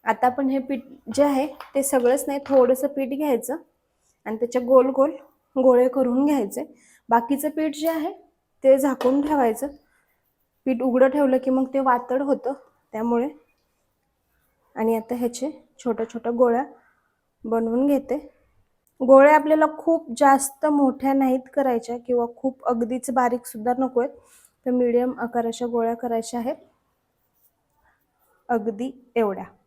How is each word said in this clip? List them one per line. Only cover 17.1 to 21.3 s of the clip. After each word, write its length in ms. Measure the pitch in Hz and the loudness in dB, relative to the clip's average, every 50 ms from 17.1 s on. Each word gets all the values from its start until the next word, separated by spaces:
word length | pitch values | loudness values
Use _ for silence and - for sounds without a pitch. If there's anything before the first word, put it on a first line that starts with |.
| _ _ _ _ _ _ _ | _ _ _ _ _ _ _
बनवून 440 | 226 220 226 226 226 226 247 269 285 | -4 -4 -4 -2 -2 -2 0 0 2
घेते. 480 | 285 262 277 - 240 294 - - _ _ _ _ _ _ _ _ _ _ _ _ _ _ 269 240 | 0 0 -2 -4 -8 -8 -8 -14 _ _ _ _ _ _ _ _ _ _ _ _ _ _ 4 6
गोळ्या 280 | 269 269 269 294 302 | 8 8 10 8 6
आपल्याला 300 | 302 294 302 311 311 311 311 311 - | 6 4 2 2 4 2 0 0 -4
खूप 300 | - 330 330 330 320 - 233 - | 0 0 0 0 -2 -8 -2 2
जास्त 480 | 285 277 277 262 269 - - _ - | 4 4 4 4 2 -4 -8 _ -2
मोठ्या 480 | 302 294 285 285 262 254 277 262 269 269 | 0 2 2 2 2 0 0 -2 0 0
नाहीत 260 | 269 269 262 | 2 2 2